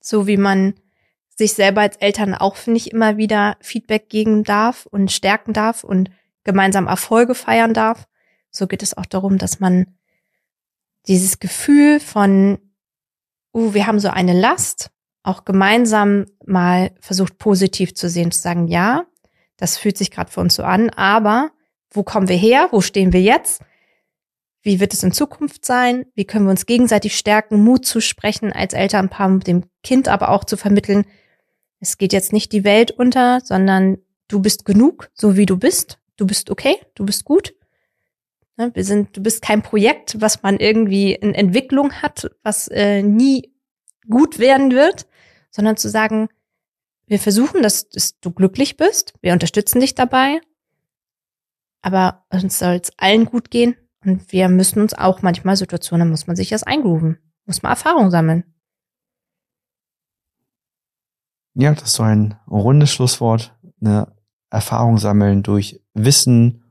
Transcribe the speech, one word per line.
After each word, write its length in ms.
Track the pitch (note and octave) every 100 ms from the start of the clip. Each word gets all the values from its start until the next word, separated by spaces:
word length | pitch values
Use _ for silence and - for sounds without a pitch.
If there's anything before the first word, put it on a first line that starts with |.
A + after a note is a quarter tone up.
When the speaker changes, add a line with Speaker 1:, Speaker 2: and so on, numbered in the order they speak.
Speaker 1:
So 260 | - G#3+ G3
wie 100 | G3+
man 380 | G3 F#3+ F#3+ G3+ _ _ _ _ _ -
sich 180 | G#3+
selber 280 | - G3 G3+
als 160 | G#3 -
Eltern 380 | G3+ G3+ G#3 F#3
auch, 200 | G3 G3
finde 220 | - A3+
ich, 140 | -
immer 260 | A3+ A3 G#3
wieder 400 | G#3+ G#3+ G#3 -
Feedback 500 | - A#3 - G#3+ _
geben 340 | G#3+ G#3+ G#3+
darf 420 | G#3+ G#3 A3 B3 -
und 260 | G3+ G3
stärken 420 | - F#3+ G#3 -
darf 300 | G#3+ G#3+ A3+
und 280 | - F#3 F#3 _ _ _
gemeinsam 440 | - G3 F#3+ G3 F#3
Erfolge 460 | A3 - A3+ A#3+ B3
feiern 380 | - A3+ A3+
darf, 340 | A3+ A3 A#3 - _ _ _ _
so 160 | - F#3+
geht 160 | -
es 120 | G3+ -
auch 80 | F#3
darum, 320 | F#3+ G3 G3
dass 220 | F#3 -
man 380 | F#3+ F3+ F#3 _ _ _ _ _ _ _ _ _ _ _ -
dieses 320 | F#3 F#3+ -
Gefühl 600 | F#3+ - - C#4+ D4 D4
von, 600 | D4 - G3+ G3 G3 G3 _ _ _ _ _ _ _ _ _
"Uh, 200 | A#3 A3+
wir 140 | G#3 G3+
haben 120 | G#3+
so 100 | G3+
eine 300 | - F3+ F3+
Last", 520 | G#3+ F#4 - - - _ _ _
auch 220 | - F#3 -
gemeinsam 800 | F#3+ G3 A3+ A#3+ G#3+ G3+ G3+ G3 _ -
mal 460 | F#3 F3 F3+ F#3 _
versucht, 380 | - F#3 F#3+ _
positiv 560 | - G3 F#3+ - F#3 -
zu 140 | F3
sehen, 220 | F3 E3+
zu 80 | -
sagen, 280 | F3+ F3 E3+
"Ja, 380 | E3+ F#3+ C4+ F4 _ _ _ _ _
das 200 | F3+ -
fühlt 200 | G#3+ G3
sich 140 | F#3+
grad 180 | - F3
für 120 | -
uns 140 | F3+ -
so 80 |
an, 260 | - F#3 A3+
aber 600 | - G3 G#3+ G#3 A3 D4+ _ _ _ _
wo 120 | G3+
kommen 240 | G3 A3 F#3+
wir 60 | F3+
her? 320 | G#3+ B3+ F4+
Wo 100 | A3
stehen 320 | F#3 - F#3
wir 80 | F3+
jetzt? 400 | F#3 C4 - - - _ _ _ _ _ _ _ _ _
Wie 180 | - F#3+
wird 140 | G3
es 100 | -
in 80 | F#3
Zukunft 540 | - G3 - D4 - -
sein? 400 | B3 B3 B3 B3+ -
Wie 100 | G3
können 200 | A3 G3
wir 60 |
uns 140 | F#3+ -
gegenseitig 520 | A#3+ A#3+ G#3+ G#3 -
stärken, 460 | - G#3+ G#3+ G#3
Mut 220 | G#3+ B3+ B3+
zu 160 | A#3
sprechen 500 | A3 - G#3 G#3+ G#3+
als 200 | - F#3+
Elternpaar, 680 | - G3 G#3 F#3+ - F#3+ F#3+
dem 240 | F#3+ F3 F3+ _
Kind 240 | - B3+ C4
aber 200 | G3+ -
auch 140 | G3+
zu 140 | - G3+
vermitteln, 480 | G#3 G3+ - G3+ G#3 _ _ _ _ _ _ _
es 180 | F#3 -
geht 160 | F#3+
jetzt 180 | G3 F#3
nicht 220 | G#3 -
die 100 | G#3+
Welt 280 | G3 G#3 A3+
unter, 500 | - B3 B3+ B3 B3
sondern 540 | B3+ F#3+ G3 F#3+ F#3+ F#3+ _ _ _
du 100 | G#3
bist 220 | G3 - -
genug, 440 | G3+ C4 - -
so 220 | _ G#3+ F#3+
wie 100 | G3+
du 120 | F#3
bist." 420 | B3 F#4 - - _ _
Du 40 | G3
bist 220 | G#3 -
okay, 280 | G3 C4 F#4 _ _
du 100 | G3+
bist 200 | G3 -
gut. 280 | D#4 - _ _ _ _ _ _ _ _ _ _ -
Ne, 160 | A#3
wir 120 | A#3 F#3+
sind, 320 | G#3 G3 -
du 40 |
bist 200 | G3+ A3
kein 200 | - G#3+
Projekt, 600 | - G#3+ G#3 D4+ - A3
was 200 | A3 -
man 160 | G3 G3
irgendwie 560 | G#3 A3 A3 F#3+ G3
in 200 | - G#3
Entwicklung 580 | G3 G3+ G3 C4 C4+ C#4+ -
hat, 300 | D4 - - _
was, 260 | A3 G#3+ -
äh, 320 | - G3+ G3+
nie 500 | G3+ G#3 C4+ C4+ - _ _ _ _ _ A#3
gut 300 | A3+ D4+ -
werden 320 | A#3+ C4+ C4+
wird, 360 | B3+ D4+ - - _ _ _ _
sondern 260 | - G#3 G#3+
zu 140 | G#3+
sagen, 400 | G#3+ G#3+ A3 A3 _ _ _ _ _ _ _ _
wir 120 | G#3
versuchen, 420 | - G3+ C4+ G4
dass, 280 | A3+ - -
dass 300 | - - -
du 120 | F#3
glücklich 460 | - F#3+ F#3+ C#4 -
bist, 360 | E4 A4+ - _
wir 120 | F3+
unterstützen 480 | F3 F3 - G3+ B3
dich 140 | C4 -
dabei, 440 | B3+ C4 C4 D4+ _ _ _ _ _ _ _ _ _ _ _ _ _ _
aber 440 | F#3+ F#3 F#3 - _
uns 300 | F#3 F#3 -
soll's 320 | F3+ F3+ F3 _
allen 280 | F#3+ G#3+ A3+
gut 260 | B3 -
gehen 240 | A#3+ A#3+ A#3+ _ _ F#3+
und 260 | F#3+ -
wir 160 | F#3+ F#3
müssen 320 | F#3 F#3 -
uns 120 | G#3
auch 280 | - F#3 F#3+
manchmal 360 | F#3+ F3 F3+ F#3+
Situationen, 500 | F#3+ F3 - E3 E3+
da 40 |
muss 160 | D#3 -
man 80 | F3
sich 160 | F#3
erst 160 | G#3+ -
eingrooven, 500 | D4+ B3 E3 D#3+ E3 _ _ -
muss 180 | F#3
man 80 | -
Erfahrung 400 | - D#4 E4+ G3+
sammeln. 320 | F3 D#3+ D#3+ F3 _ _ _ _ _ _ _ _ _ _ _ _ _ _ _ _ _ _ _ _ _ _ _ _ _ _ _ _ _ _ -
Speaker 2:
Ja, 180 | C#3
das 100 | D3+
ist 100 | -
so 100 | -
ein 320 | A2 G#2+ G#2+ G#2+ -
rundes 440 | G#2+ G#2 C#3 C#3+
Schlusswort, 640 | - B2+ - A#2+ A2+ A2+ _ _ _
eine 320 | G#2+ G#2 - _ _ _ _
Erfahrung 460 | A2 - A#2 A#2 A2+
sammeln 420 | G#2 G#2 G2+ G2
durch 400 | G2 G#2 G2 - _ -
Wissen 680 | A2+ C#3+ - A#2+ A#2 A#2 _